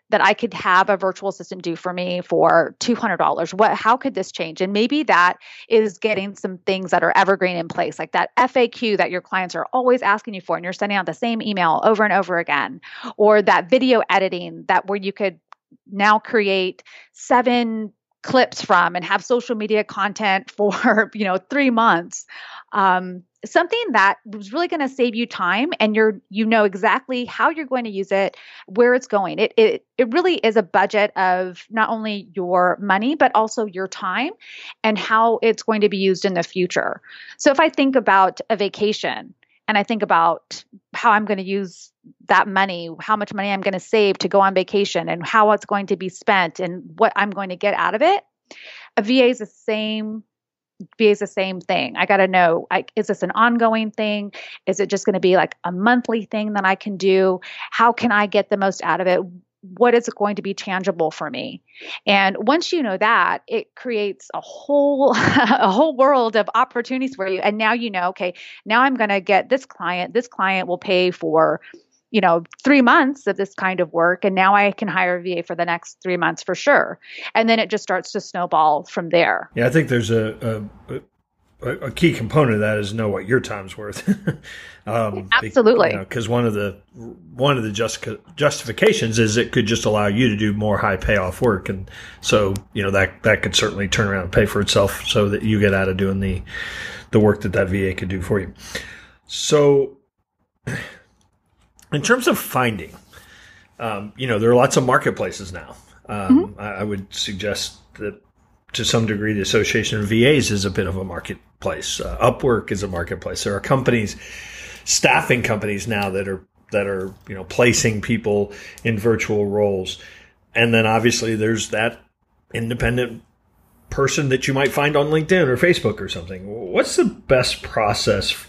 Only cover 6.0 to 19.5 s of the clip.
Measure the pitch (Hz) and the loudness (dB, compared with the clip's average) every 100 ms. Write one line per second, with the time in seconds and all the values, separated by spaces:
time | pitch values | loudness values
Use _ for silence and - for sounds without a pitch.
6 | 220 196 202 196 196 185 - 190 180 180 | -4 -2 -6 -8 -8 -6 -4 -4 0 0
7 | 170 - 190 196 185 175 165 - 156 - | 2 4 4 2 0 -2 -6 -4 -4 -6
8 | 160 175 - - 254 262 240 - 226 190 | -4 -2 -2 0 2 2 0 0 -2 0
9 | 170 180 - 190 180 160 - 262 254 247 | 0 -4 -4 -6 -4 -6 -4 0 2 2
10 | - 214 233 190 - 170 175 175 208 202 | 2 0 -4 -10 -6 -6 -6 -6 -2 -2
11 | 170 156 233 226 214 190 170 156 220 214 | -4 -4 -4 -4 -4 0 2 2 2 2
12 | 208 190 180 170 165 143 110 - - - | 2 0 0 -2 -2 -2 -2 -8 -18 -16
13 | 247 - 214 214 196 180 170 262 262 226 | -8 2 4 6 4 2 4 2 4 2
14 | - 190 190 180 170 165 - 185 190 202 | 2 2 0 -4 -10 -8 0 0 0 -6
15 | 190 190 190 165 _ _ _ _ - 196 | -6 -4 -4 -6 _ _ _ _ -8 2
16 | 208 214 - 226 196 190 185 - - - | 4 4 2 0 2 0 -2 -6 -18 -20
17 | _ - - 240 247 240 226 220 208 _ | _ -10 0 2 2 0 -2 -6 -10 _
18 | _ _ - 254 - - - 180 175 180 | _ _ 0 2 2 -2 2 2 2 -2
19 | 175 190 - 240 240 | -2 -2 0 -2 -2